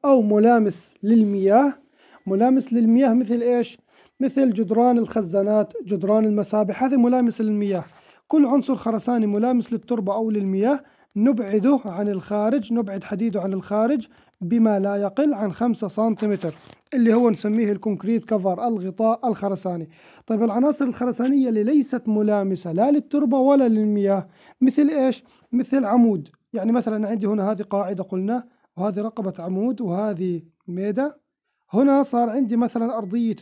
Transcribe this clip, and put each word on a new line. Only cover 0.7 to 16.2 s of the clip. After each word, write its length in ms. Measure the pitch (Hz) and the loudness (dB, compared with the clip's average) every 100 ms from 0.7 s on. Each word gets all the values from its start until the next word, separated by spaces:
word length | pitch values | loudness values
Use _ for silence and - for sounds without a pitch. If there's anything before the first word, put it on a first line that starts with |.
| 180 - - | -4 -12 -6
للمياه، 720 | 202 226 208 202 190 220 277 - _ _ _ - - | 2 4 4 2 4 4 4 -2 _ _ _ -14 -4
ملامس 460 | 190 240 262 - | 0 2 2 0
للمياه 420 | 240 226 233 269 | 2 4 4 4
مثل 260 | 233 214 240 | 2 0 -2
إيش؟ 380 | 240 240 233 - _ _ _ _ | 0 0 -2 -8 _ _ _ _
مثل 300 | 262 269 262 | -2 2 0
جدران 480 | 196 190 220 247 240 | 0 0 2 4 2
الخزانات، 720 | 220 226 180 196 202 214 202 466 | 0 -4 -2 -2 2 0 0 -6
جدران 400 | 220 190 190 214 | -6 -4 0 2
المسابح، 600 | 220 208 202 214 202 190 | 2 0 -2 -2 -2 -2
هذه 120 | 254 269 | 0 2
ملامسة 480 | 240 254 240 220 | 2 2 0 -2
للمياه. 400 | 220 208 202 185 - _ _ _ _ | -2 -2 -2 -4 -6 _ _ _ _
كل 180 | 311 262 | 2 4
عنصر 300 | 277 247 247 | 2 0 -4
خرساني 500 | 233 226 - 240 214 | -2 -4 -2 0 0
ملامس 460 | 208 240 254 226 | 0 0 0 -2
للتربة 420 | 226 - 233 190 | -8 -4 -4 -2
أو 160 | 208 226 | -2 -2
للمياه 500 | 208 196 190 220 285 - _ _ 208 | -2 -2 0 0 0 -4 _ _ 0
نبعده 640 | 240 233 202 214 233 285 | 2 2 0 0 2 0
عن 240 | 202 175 208 | -2 -6 -4
الخارج، 640 | 196 - 208 214 277 214 | -6 -4 -2 0 -2 -2
نبعد 320 | 233 202 196 | -4 -4 -8
حديده 360 | - 202 226 196 | -8 -4 -4 -4
عن 120 | 190 | -4
الخارج 560 | 190 - 208 226 285 - _ _ _ | -6 -4 -2 0 -2 -6 _ _ _
بما 380 | 170 233 220 202 | -2 2 2 2
لا 180 | 196 202 | -2 -2
يقل 380 | 202 202 302 | -4 0 0
عن 180 | 220 208 | 0 -4
خمسة 360 | - 240 220 202 | -2 -2 -2 -4
سنتيمتر، 640 | - 226 214 | -2 -2 0